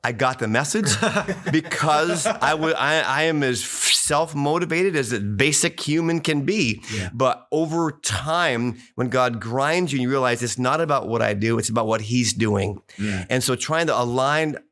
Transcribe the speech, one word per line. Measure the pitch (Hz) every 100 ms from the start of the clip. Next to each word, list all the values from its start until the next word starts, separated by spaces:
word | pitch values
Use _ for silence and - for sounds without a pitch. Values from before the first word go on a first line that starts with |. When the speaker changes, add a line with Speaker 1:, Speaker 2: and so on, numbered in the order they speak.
Speaker 1:
I | 123
got | 117 131 131
the | 113
message | 113 147 214 185 104 220 160 196
Speaker 2:
<laughs> | 190 190
Speaker 1:
because | 156 156 - 156 151 165 175 220
I | 208 139
would, | 156 160 160
I, | 139 156
I | 110 135
am | 160 156
as | 135 120
self-motivated | - - - - - 147 160 147 143 165 170 160 190 156
as | 120
a | 117
basic | 101 101 139 147 170 -
human | - 151 165 170
can | 156 151 139
be. | 214 131 95 -
Speaker 2:
Yeah. | 107 92
Speaker 1:
But | 120 131 - -
over | 151 160 165 160 147
time, | - - 143 165 170 117 123 113 - -
when | 127
God | 127 123 113
grinds | 113 123 139 170 175
you | 135
and |
you | 123
realize | 139 127 120
it's | 120 127
not | 127 151
about | 165 139 104
what | 113
I | 110
do, | 104 113 117
it's | 113
about | 113 110
what | 113
he's | 107 123 113
doing. | - 110 101 101 101 _ -
Speaker 2:
Yeah. | 104 98 90
Speaker 1:
And | 127
so | 123 123
trying | - 160 165
to | 113
align | 120 127 131 151 156 139 _